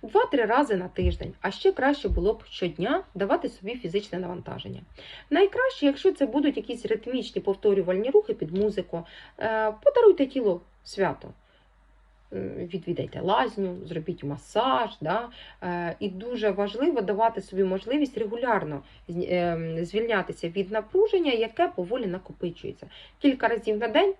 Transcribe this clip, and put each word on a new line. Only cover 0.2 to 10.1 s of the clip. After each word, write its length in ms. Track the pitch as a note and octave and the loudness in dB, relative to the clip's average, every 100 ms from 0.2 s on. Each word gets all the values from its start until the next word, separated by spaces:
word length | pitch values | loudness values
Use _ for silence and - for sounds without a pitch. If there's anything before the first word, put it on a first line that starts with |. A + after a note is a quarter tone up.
| B4 C#4 G#3+ | 4 2 4
рази 300 | B3 C#4+ G3 | 2 2 0
на 120 | F3+ | -2
тиждень, 460 | - F3+ - - - | 0 0 0 -8 -6
а 100 | - | -6
ще 200 | - F#4+ | 2 2
краще 380 | F#4+ C4+ C#4+ G3+ | 4 2 2 0
було 240 | F3+ F3+ | 0 0
б 100 | A3 - | -2 -6
щодня 580 | - F3 D3+ G3 D#4+ - F#3 | -6 -6 -2 0 0 -4 -6
давати 340 | G3 F4 - | 0 0 0
собі 260 | - F#3+ B3+ | -8 -10 -8
фізичне 440 | F#3 F#3+ G#3 F3 | -2 -4 -4 -8
навантаження. 640 | F3+ F3+ - - - - - - - - - | -6 -8 -10 -12 -10 -14 -16 -20 -20 -20 -2
Найкраще, 560 | D#4 G4 A#4 C5 C5 C#4+ | 4 4 4 0 4 2
якщо 260 | C#4+ F#4+ | 4 2
це 140 | - C#4 | 2 0
будуть 320 | C4 C#4+ C4 | 2 0 0
якісь 280 | G#3 A#3+ G3 | -6 -6 -2
ритмічні 560 | A3 A#3+ B3+ G#3 G3 | -2 -2 -6 -4 -4
повторювальні 680 | F3+ G3 G#3+ G3 F3 F#3 A#3 | -2 2 2 4 2 0 4
рухи 240 | G4+ G#4 | 4 4
під 240 | - D#3+ F3+ | -4 -4 0
музику, 480 | G#3+ G3+ F3+ E3+ E3 - - - | 0 -2 -6 -8 -10 -18 -20 -6
е, 340 | A3 A3 A3 G#3+ | -2 0 0 -2
подаруйте 420 | - C#5+ A4+ | -4 4 6